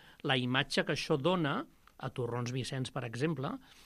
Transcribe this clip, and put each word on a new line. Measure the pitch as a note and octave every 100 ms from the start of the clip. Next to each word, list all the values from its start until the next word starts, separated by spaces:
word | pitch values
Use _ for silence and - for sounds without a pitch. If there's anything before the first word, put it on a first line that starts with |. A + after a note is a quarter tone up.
| - -
la | C#3+ C3
imatge | B2 C3 C#3+ -
que | F3
això | D3+ - D#3
dona | D3 F#3 D3 F#3+ D#4+ - - -
a | B2+
Torrons | - A#2 A#2+ A#2+
Vicenç, | C3 A#2+ C3+ B2+
per | C#3
exemple, | B2 A#2 D#3 D3+ C3+ C4 - -